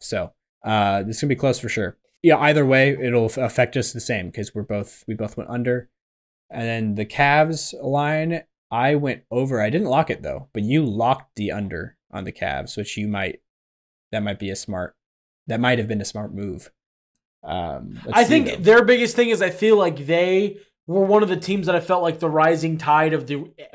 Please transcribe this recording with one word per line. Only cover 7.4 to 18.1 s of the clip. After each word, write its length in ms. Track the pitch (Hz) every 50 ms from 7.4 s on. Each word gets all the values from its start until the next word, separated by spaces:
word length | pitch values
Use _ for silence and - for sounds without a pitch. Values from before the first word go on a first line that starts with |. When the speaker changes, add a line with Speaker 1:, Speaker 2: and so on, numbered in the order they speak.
| 156 160 160 147 - - - - 139
Speaker 1:
line, 600 | 135 135 143 143 147 156 156 160 165 170 160 - _ _ _ _ -
I 220 | 113 117 127 139 151
went 280 | 147 143 135 120 - _ -
over. 300 | 113 123 135 139 131 110
I 80 | 104 110
didn't 160 | 131 180 214 143
lock 200 | 131 123 127 -
it, 100 | 110 - -
though, 260 | 73 69 69 - _ -
but 100 | 107 104
you 200 | 110 135 156 156
locked 500 | 120 98 110 113 123 135 - - _ -
the 160 | - 104 101
under 460 | - 104 101 92 - 80 - - _ _ _ _
on 120 | - - 95
the 80 | -
Cavs, 460 | - - - 85 69 67 - - - 107
which 200 | 104 - - 110
you 100 | 104 104
might, 340 | 104 98 95 90 - - _ _ _ _ _ _ _ _ _ _ _ _ _ -
that 100 | - 110 104
might 140 | 101 101 -
be 100 | 101 95
a 40 | 95
smart, 400 | - - - 101 90 90 - _ _ _ _ _ _ _ _ _ _ - -
that 120 | 110 113
might 200 | 123 123 127 117
have 80 | 107 110
been 140 | 110 104
a 40 | 98
smart 280 | - - 107 107 101 -
move. 360 | 98 101 98 - - - - _ _ _ _ _ _ _ _ _ _ _ _ _ _ -
Um, 560 | 80 80 92 85 82 71 64 - - - - -
let's 120 | -